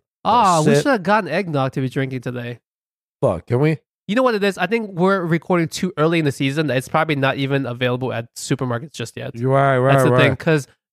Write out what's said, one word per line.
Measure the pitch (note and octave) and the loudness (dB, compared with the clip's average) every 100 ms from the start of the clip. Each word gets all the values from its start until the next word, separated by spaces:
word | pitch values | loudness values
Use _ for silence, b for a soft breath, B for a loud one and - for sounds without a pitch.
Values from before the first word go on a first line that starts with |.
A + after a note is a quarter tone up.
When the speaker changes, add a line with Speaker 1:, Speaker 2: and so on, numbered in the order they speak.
| - _ | -10 _
Speaker 1:
Ah, | - A#3 G3+ E3+ | 0 2 4 4
Speaker 2:
I'll | |
Speaker 1:
we | D#3 | 4
Speaker 2:
sip. | C#3+ | 4
Speaker 1:
should | C#4+ | 4
have | B3 | 2
gotten | F3 G#3+ E3+ | 2 0 0
eggnog | E3 F#3 C#3+ C3+ | -4 -2 -2 -2
to | C#3+ | -2
be | C3 | -4
drinking | C#3 C3+ C3 | -2 -4 -6
today. | B2 B2 A#2+ A#2+ _ _ _ _ _ _ | -8 -8 -10 -12 _ _ _ _ _ _
Speaker 2:
Fuck, | B2+ E2+ - | -2 -2 -2
can | B2 | 0
we? | D3+ D#3+ _ _ - | 2 0 _ _ -4
Speaker 1:
You | G#3+ | 0
know | |
what | B3+ | 2
it | G#3+ | 2
is? | G3 F#3+ | 0 -2
I | F3+ | -2
think | A#3 G#3 | -2 -2
we're | F3+ F#3 G3 | 0 0 2
recording | E3+ E3 - F3 D#3+ | 0 -2 0 0 0
too | - F#3 - | -4 -6 0
early | D#3 E3+ | 0 2
in | |
the | D3 | 0
season. | - C3+ C#3+ D#3 | 0 -2 0 -2
It's | B2 - | -2 -2
probably | D#3 D#3+ C#3+ | -2 0 0
not | C3+ C#3 | 0 -2
even | C3+ C#3 B2 | -2 -2 -4
available | A#2+ B2+ B2 B2+ | -2 -2 -2 -4
at | A2+ A#2 | -6 -8
supermarkets | - - C#3 B2+ A#2 C#3+ | -12 -4 -4 -2 -6 -8
just | - A#2 - | -12 -12 -12
yet. | B2+ A#2 | -12 -6
Speaker 2:
You're | B2+ | 0
right, | C3+ C#3 B2+ | 2 4 4
right, | C3 | 4
Speaker 1:
That's | C#3 | 4
the | B2+ | 4
Speaker 2:
right. | B2 | 4
Speaker 1:
thing, | C3 C3 | 2 2
'cause | - D3 C3 b _ | 0 0 -2 b _